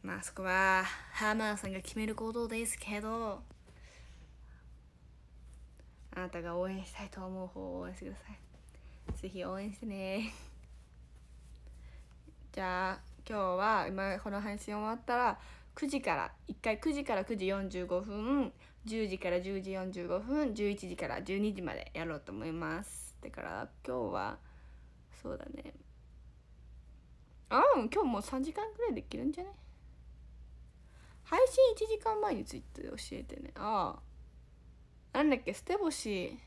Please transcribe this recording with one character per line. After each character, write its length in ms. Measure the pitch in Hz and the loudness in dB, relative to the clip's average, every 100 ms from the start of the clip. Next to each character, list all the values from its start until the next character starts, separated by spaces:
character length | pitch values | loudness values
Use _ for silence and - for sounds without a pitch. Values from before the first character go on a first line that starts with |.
ま 160 | 185 190 | -6 -6
あ、 60 | |
そ 100 | - | -6
こ 80 | - | -4
は 420 | 190 185 190 185 185 - - | 2 6 8 6 4 -4 -8
ハ 220 | - 214 | 0 2
ー 20 | 220 | 4
マ 160 | 214 | 2
ー 60 | 208 | 0
さ 100 | 196 | -2
ん 60 | |
が 60 | 190 | -6
決 160 | - 220 | -4 -2
め 120 | 220 | -2
る 80 | 220 | 0
こ 180 | 220 | -2
と 140 | 233 226 | -2 0
で 180 | 226 226 | 0 -2
す 100 | - | -2
け 200 | - 208 | -4 -4
ど、 440 | 220 226 220 196 - - - - - - - - - - - - - - - - - - - - - - - - - - - 185 | -2 -2 -2 -4 -10 -20 -20 -20 -20 -20 -20 -18 -20 -20 -20 -20 -20 -20 -20 -20 -20 -20 -20 -20 -18 -18 -20 -20 -20 -20 -12 -6
あ 40 | |
な 80 | 180 | -6
た 120 | 175 | -4
が 160 | 170 175 | -4 -2
応 100 | 185 | 0
援 160 | 190 | -2
し 80 | 185 | -6
た 120 | - | -10
い 60 | 202 | -10
と 140 | - | -8
思 200 | 185 185 | -6 -6
う 40 | 185 | -8
方 120 | 190 | -8
を 200 | 185 180 | -6 -6
応 60 | 180 | -6
援 60 | 185 | -8
し 40 | |
て 60 | 190 | -10
く 60 | |
だ 40 | 202 | -10
さ 60 | - | -12
い。 60 | 208 - - - - - - - - | -16 -16 -20 -20 -18 -18 -14 -6 -6
ぜ 80 | 190 | -4
ひ 160 | 185 180 | -4 -4
応 140 | 190 | -4
援 120 | 202 | -6
し 100 | 196 | -6
て 40 | 226 | -6
ね。 480 | 196 190 196 220 - - - - - - - - - - | -4 -2 -2 -2 -8 -16 -16 -18 -20 -20 -20 -20 -20 -20
<laughs> 1200 | - - - - - - - - - - - - | -20 -18 -18 -18 -16 -16 -16 -18 -20 -20 -20 -10
じ 80 | - | -4
ゃ 340 | 185 180 185 | 0 2 0
あ、 60 | 190 - - - | -2 -10 -16 -4
今 80 | 214 | 0
日 40 | 190 180 | 2 4
は、 280 | 208 214 - | 4 4 4
今 320 | 190 196 190 | 0 0 -2
こ 120 | 208 | -2
の 100 | 202 | -4
配 160 | 208 208 | -2 -4
信 180 | - 208 | -4 -2
終 80 | |
わ 100 | 214 | -2
っ 120 | 233 - | -2 2
た 100 | 240 | 4
ら、 240 | 240 - - - - - | 4 2 -8 -18 -16 -4
九 100 | 285 | 0
時 160 | 285 | 2
か 140 | 208 147 | 2 2
ら、 180 | 92 - - | 0 -6 -12
一 120 | - | -4
回 200 | 226 214 | 0 2
九 120 | 320 | 2
時 140 | 285 285 | 2 2
か 80 | |
ら 100 | 208 | 0
九 120 | 196 220 | 2 0
時 100 | 190 | 2
四 240 | 196 190 | 2 0
十 160 | 180 180 | -2 0
五 160 | 180 | 0
分、 500 | 208 208 226 285 233 - - - 220 | 0 -2 2 4 4 -2 -20 -14 -4
十 200 | 220 214 | 0 0
時 140 | 185 | 0
か 100 | 180 | 2
ら 100 | 180 | 2
十 220 | 185 196 | 2 -2
時 100 | 190 | -2
四 180 | 190 185 | -2 -2
十 160 | 185 175 | -4 0
五 120 | 185 | 0
分、 360 | 220 294 285 208 | 2 2 2 2
十 120 | 208 | 2
一 220 | 202 185 | 0 -4
時 80 | 175 | -4
か 100 | 151 | -2
ら 140 | 120 | -2
十 160 | 185 196 | 0 2
二 160 | 208 | 2
時 80 | 196 | 2
ま 120 | 170 | -4
で 180 | 80 - | -4 -6
や 120 | - 165 | -4 -4
ろ 100 | 151 | -4
う 40 | |
と 120 | - | -6
思 120 | 98 | -6
い 80 | 165 | -4
ま 320 | 165 160 165 | -2 -2 -4
す。 320 | 208 - - - | -6 -10 -12 -12
だ 80 | - | -12
か 140 | - | -8
ら、 260 | - 90 - - - | -6 -6 -6 -8 -4
今 240 | 127 104 | 0 0
日 40 | |
は、 260 | 92 98 - - - - - - - - - | 0 -2 -4 -14 -20 -20 -20 -20 -20 -20 -12
そ 120 | - | -8
う 40 | - | -8
だ 80 | - | -8
ね。 300 | - - - - - - - - - - - - - - - - - - - - | -12 -12 -16 -20 -20 -20 -20 -20 -20 -20 -20 -18 -18 -18 -20 -20 -20 -20 -20 4
あ、 80 | 254 508 440 | 8 10 8
う 40 | |
ん、 60 | 220 | 6
今 140 | 403 | 4
日 40 | 320 | 4
も 120 | 208 | 2
う 20 | |
三 200 | - 262 | 0 -2
時 120 | 285 | 0
間 100 | 359 440 | -2 -4
く 80 | 427 | 0
ら 60 | 466 | 0
い 80 | 247 | 0
で 60 | |
き 140 | - 226 | -4 -2
る 80 | 262 | -2
ん 60 | |
じ 80 | 311 | -2
ゃ 20 | |
ね？ 80 | 381 392 - - - - - - - - - - - - - - - - - | -6 -10 -18 -20 -20 -20 -20 -18 -18 -18 -18 -18 -20 -20 -20 -20 -20 -20 0
配 120 | 349 523 | 8 8
信 100 | - 523 | 12 10
一 120 | 440 440 | 10 2
時 140 | 427 | 2
間 200 | 440 427 | 2 4
前 140 | 415 233 | 2 2
に 100 | - | -2
ツ 100 | - | -8
イ 40 | |
ッ 40 | - | -10
タ 80 | - | -10
ー 20 | |
で 60 | - | -8
教 60 | 220 - | -8 -8
え 120 | - | -8
て 120 | - - | -8 -10
ね。 100 | - - | -12 -4
あ 440 | 208 214 147 - - - - - - - - - - - - | 2 4 2 -2 -14 -18 -18 -20 -20 -20 -20 -20 -20 -20 -4
あ。 40 | 247 | 4
な 60 | 302 | 6
ん 40 | |
だ 60 | 262 | 6
っ 60 | |
け、 100 | - | 2
捨 100 | 214 | -6
て 120 | - 381 | -2 2
星。 640 | 349 - 226 196 175 - | 2 0 -2 -2 -2 -6